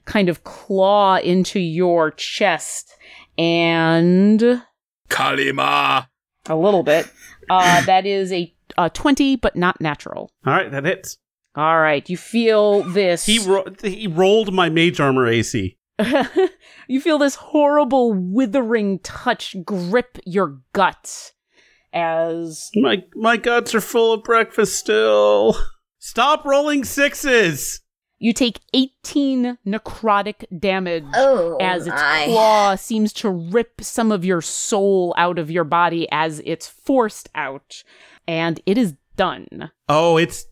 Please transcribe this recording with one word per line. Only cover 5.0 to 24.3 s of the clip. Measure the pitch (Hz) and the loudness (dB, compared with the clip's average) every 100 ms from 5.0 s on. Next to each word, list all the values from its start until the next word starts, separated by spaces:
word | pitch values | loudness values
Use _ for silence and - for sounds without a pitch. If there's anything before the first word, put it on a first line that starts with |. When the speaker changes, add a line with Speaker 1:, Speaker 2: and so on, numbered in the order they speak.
| - | -6
Speaker 2:
Kalima! | - 135 139 139 135 139 143 139 135 127 _ _ _ - | -2 0 0 -2 0 0 2 2 0 -4 _ _ _ -4
Speaker 1:
A | 160 | 0
little | 196 190 | 2 2
bit. | 151 160 - _ - - - | 2 0 -2 _ -20 -12 0
Uh, | 185 180 175 | 2 4 4
that | 180 185 196 | 4 2 2
is | 196 185 | -2 -2
a, | 185 170 _ - - | -4 -6 _ -8 -2
a | 165 | -2
twenty, | - 294 277 277 262 | 0 2 4 2 0
but | 214 | -2
not | - 180 - | 0 -2 -2
natural. | 156 147 - - - _ 135 | -4 -6 -10 -14 -14 _ -2
Speaker 3:
All | |
right, | 170 117 | 0 -2
that | 139 | -4
hits. | 147 - - - _ _ _ | -4 -6 -10 -18 _ _ _
Speaker 1:
All | 143 156 165 | -2 2 2
right, | 156 143 - | 2 0 -4
you | 175 | -10
feel | - 226 226 214 208 202 | -4 0 2 4 4 2
this | 175 185 185 170 - | 0 0 0 0 2
Speaker 3:
He | 226 | 0
ro-, | 190 196 185 190 | 2 0 -2 -8
he | 214 202 214 | -8 -6 -4
rolled | 156 190 220 196 | 2 4 2 2
my | 185 165 | 0 2
mage | 160 170 160 | 2 2 2
armor | 139 131 120 | 2 2 2
A | 117 | 2
C. | 107 113 92 - _ - | 0 -4 -6 -10 _ -6
Speaker 1:
<laughs> | 214 277 254 330 370 - _ - - | -2 0 0 0 0 -2 _ -20 -6
You | 269 | -2
feel | 339 302 | 0 2
this | 285 | 2
horrible, | - - 302 285 294 269 269 240 | -2 -2 2 4 2 2 2 2
withering | 190 180 214 254 269 220 233 202 190 | 0 -2 0 0 0 0 0 -2 -4
touch | - - 247 220 - 190 | -8 -8 -4 -4 -8 -12
grip | 165 190 175 240 240 - | -8 -6 -2 -2 -4 -12
your | 185 190 170 135 _ | -6 -2 -2 -6 _
gut | 196 175 - - - - _ _ _ _ _ _ | -2 -2 -2 -14 -18 -18 _ _ _ _ _ _
as | 170 165 165 165 165 165 156 - 208 | -4 -2 -2 -2 -4 -8 -12 -4 0
Speaker 3:
My, | 254 196 - | 0 0 -6
my | - 220 233 | -4 0 0
guts | 240 240 240 | 0 -2 0
are | 226 | -2
full | - 233 226 | -2 0 2
of | 220 | 0
breakfast | 226 | 0